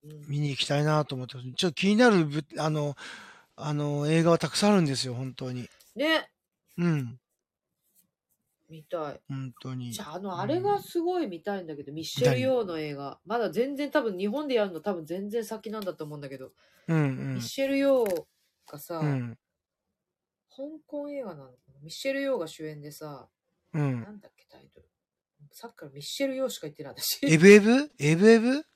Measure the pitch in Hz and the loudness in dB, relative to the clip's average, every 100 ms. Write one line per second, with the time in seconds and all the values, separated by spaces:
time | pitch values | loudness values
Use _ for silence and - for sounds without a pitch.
0 | 147 151 147 143 147 135 - 143 151 151 | -20 -18 -8 -4 -2 -2 0 2 2 2
1 | 147 131 127 131 127 127 185 143 190 208 | 0 -6 -10 -12 -12 -2 -2 2 2 6
2 | 247 202 156 147 - - 156 156 147 139 | 6 6 2 -2 -6 -4 -2 0 -2 -6
3 | - - - - _ - 151 147 147 147 | -14 -18 -20 -20 _ -12 -4 -2 -2 -2
4 | 147 160 165 170 156 - 208 202 156 135 | 2 4 6 4 2 2 4 6 4 0
5 | 127 120 131 123 127 123 120 _ - - | -4 -6 -8 -8 -8 -8 -10 _ -20 -4
6 | 294 320 - _ _ _ _ - 175 151 | 0 0 -2 _ _ _ _ -2 0 0
7 | 123 123 _ _ _ _ _ _ _ _ | -2 -10 _ _ _ _ _ _ _ _
8 | _ _ _ _ _ _ _ 160 156 175 | _ _ _ _ _ _ _ -20 -8 -6
9 | 151 - _ 135 131 120 131 127 123 113 | -6 -8 _ -10 -10 -12 -12 -10 -8 -10
10 | 202 165 196 175 208 330 392 403 - 349 | -10 -10 -8 -6 -2 -2 0 -2 -2 -4
11 | 339 359 269 170 202 202 170 143 139 151 | -2 -2 -4 -6 -6 -6 -8 -12 -10 -10
12 | 156 - 247 - 262 254 208 160 151 143 | -8 0 2 2 2 0 -2 -4 -6 -8
13 | 139 - 165 233 208 165 262 277 285 302 | -10 -14 -6 -2 -2 -2 -2 -2 -2 0
14 | 226 180 202 254 302 247 202 165 202 180 | -2 -4 -4 -4 -2 0 0 -2 -6 -6
15 | 156 175 202 226 220 220 220 220 190 165 | -6 -8 -4 -6 -6 -10 -10 -8 -8 -8
16 | 151 151 143 135 131 _ _ _ - 160 | -12 -12 -12 -14 -16 _ _ _ -2 0
17 | 147 131 135 127 117 - 269 277 277 262 | 2 -2 -6 -6 -6 -4 0 2 4 4
18 | 226 175 - _ _ _ _ 143 - 165 | 2 -2 -6 _ _ _ _ -18 -10 -4
19 | 156 135 120 113 _ _ _ _ _ _ | -2 -2 -4 -12 _ _ _ _ _ _
20 | _ _ _ _ _ - 277 311 _ 294 | _ _ _ _ _ -12 -12 -12 _ -10
21 | 294 285 233 156 135 127 _ 139 147 - | -8 -8 -10 -12 -18 _ _ _ -18 -8
22 | 269 269 277 254 160 - 156 151 147 147 | -6 -4 -2 -4 -4 -10 -12 -12 -14 -14
23 | 156 139 - _ _ _ _ 160 143 127 | -14 -14 -18 _ _ _ _ -2 -2 -2
24 | 113 208 - _ _ - 69 _ _ _ | -8 -16 -20 _ _ -20 -20 _ _ _
25 | _ _ _ _ 147 - 233 - 151 135 | _ _ _ _ -20 -18 -18 -16 -18 -14
26 | 147 - 277 262 262 - 156 - 143 120 | -12 -4 -4 -2 -4 -6 -12 -12 -16 -8
27 | - - 277 156 180 208 208 247 294 _ | -6 -2 4 8 12 12 10 4 2 _
28 | 143 165 208 226 226 277 320 | 2 6 8 8 6 -2 -6